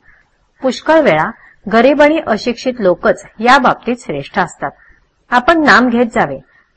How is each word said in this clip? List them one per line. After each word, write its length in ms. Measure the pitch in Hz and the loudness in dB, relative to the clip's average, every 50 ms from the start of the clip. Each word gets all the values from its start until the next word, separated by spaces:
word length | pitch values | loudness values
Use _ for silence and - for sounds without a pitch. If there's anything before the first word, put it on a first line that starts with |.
| _ _ _ _ _ _ _ _ _ _ _ _ | _ _ _ _ _ _ _ _ _ _ _ _
पुष्कळ 380 | - 262 240 - - - 311 320 | -4 -4 -4 -4 -2 2 2 2
वेळा 300 | 285 208 156 156 165 208 226 - - _ _ _ _ 202 202 | 4 2 2 0 -2 -4 -8 -12 -20 _ _ _ _ -2 0
गरीब 280 | 226 240 269 294 277 | 2 2 4 4 4
आणि 200 | 294 294 320 320 - | 2 2 2 0 -2
अशिक्षित 460 | - 220 202 - 247 240 - - 262 247 247 | -4 -6 -4 -4 -6 -8 -6 -6 -8 -6 -2
लोकच 460 | 202 180 175 - - 220 185 - - - _ - | 0 0 0 0 0 -2 -2 -2 -8 -16 _ -2
या 180 | 214 247 262 | 2 2 2
बाबतीत 380 | 285 247 208 175 - - 220 247 247 | 4 2 0 -2 -2 -6 -8 -8 -8
श्रेष्ठ 400 | - - 156 143 135 - - 208 | -8 -10 -10 -10 -12 -8 -6 -6
असतात. 320 | 180 156 - - 160 139 - _ _ _ _ _ _ _ _ _ _ _ | -6 -6 -8 -10 -10 -10 -10 _ _ _ _ _ _ _ _ _ _ _
आपण 320 | 240 247 247 - 339 320 302 | -2 0 0 0 0 2 2
नाम 260 | 247 196 220 247 254 | 2 4 4 2 2
घेत 160 | 226 240 247 | 0 0 -2
जावे, 340 | 233 - 226 180 139 135 139 - _ _ _ _ _ _ | -2 -2 -2 -2 -2 -6 -10 -14 _ _ _ _ _ _